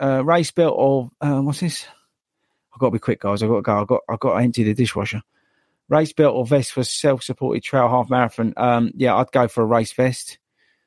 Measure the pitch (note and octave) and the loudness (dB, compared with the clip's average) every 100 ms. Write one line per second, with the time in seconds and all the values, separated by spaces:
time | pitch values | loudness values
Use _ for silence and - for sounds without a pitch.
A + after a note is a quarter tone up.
0 | C#3 C3 C#3+ E3+ D#3+ - D#3+ - C3+ C3+ | -2 0 2 0 0 0 2 2 2 2
1 | B2 - D3 C#3 C#3 C#3+ F3 - - _ | -2 -4 -2 0 -2 -2 -4 -6 -12 _
2 | _ _ _ _ _ _ _ - B2+ A#2 | _ _ _ _ _ _ _ -2 0 0
3 | - - G2+ G2+ A2 A2 A2+ G#2 G2+ B2 | -2 -2 -2 -2 0 0 0 0 0 -2
4 | - A2+ C3+ F#2+ B2 A#2 G#2+ G#2+ A2+ - | -2 -4 0 0 0 0 0 0 -2 -2
5 | G#2 A2 - _ _ _ _ _ _ D3 | -6 -8 -14 _ _ _ _ _ _ 0
6 | D#3 - D3 B2+ A#2+ C#3 A#2 - B2 - | 0 2 2 2 0 0 0 -4 -6 -2
7 | D3+ C3 - A#2+ C3 A2 - C3+ A#2+ B2+ | 0 0 -4 -6 -4 -4 -2 0 2 2
8 | A#2+ B2+ A#2+ - A2+ - B2 A#2+ A#2 - | 0 0 0 -2 -4 0 0 2 0 0
9 | B2+ G#2 B2+ C3+ A#2+ - A2+ A#2 A2+ - | 2 2 2 0 0 0 2 2 0 0
10 | B2+ B2 - - _ _ _ _ | -2 -2 -10 -18 _ _ _ _